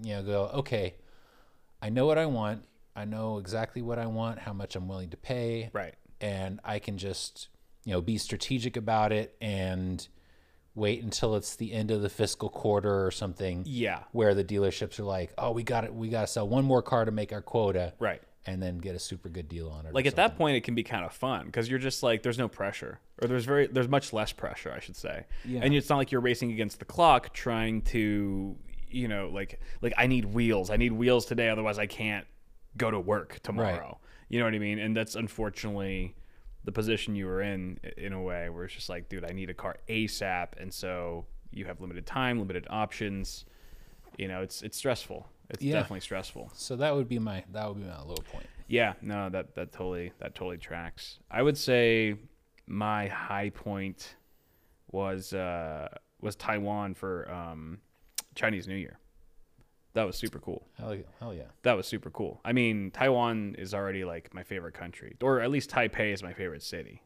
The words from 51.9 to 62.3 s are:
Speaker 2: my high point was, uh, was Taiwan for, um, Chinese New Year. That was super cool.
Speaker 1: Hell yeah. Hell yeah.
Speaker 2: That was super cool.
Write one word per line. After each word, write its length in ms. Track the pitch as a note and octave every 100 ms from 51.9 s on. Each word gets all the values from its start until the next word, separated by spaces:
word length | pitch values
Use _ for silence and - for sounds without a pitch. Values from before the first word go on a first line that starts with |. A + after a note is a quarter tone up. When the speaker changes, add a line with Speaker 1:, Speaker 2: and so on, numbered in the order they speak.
| A2+ A2 G#2 - - _ _ -
Speaker 2:
my 400 | G2+ G#2+ G#2+ G2+
high 420 | - - G2+ G#2
point 640 | - G#2 G2 F#2+ F#2 - - _ _ _ _ _ _ -
was, 420 | F#2+ G2 F#2+ F#2+
uh, 560 | G2 F2+ F2 D#2+ D#2 D2+ - - _
was 160 | G#2+ -
Taiwan 560 | - G#2+ G2+ G#2 G2+
for, 360 | F2+ F#2+ F2 -
um, 520 | F2+ E2+ D#2+ D#2 F#2 - _ _ - - -
Chinese 300 | A2+ G2+ F#2
New 100 | G2
Year. 220 | D#2+ - _ - - - - _ _ _ _
That 120 | A2+ G#2
was 100 | -
super 240 | A2 -
cool. 260 | - - - -
Speaker 1:
Hell 180 | A2+ G2+
yeah. 60 | - -
Hell 140 | A#2+
yeah. 140 | F2 A#1 -
Speaker 2:
That 100 | B2 G#2+
was 100 | -
super 240 | G#2+ F2+
cool. 280 | - G2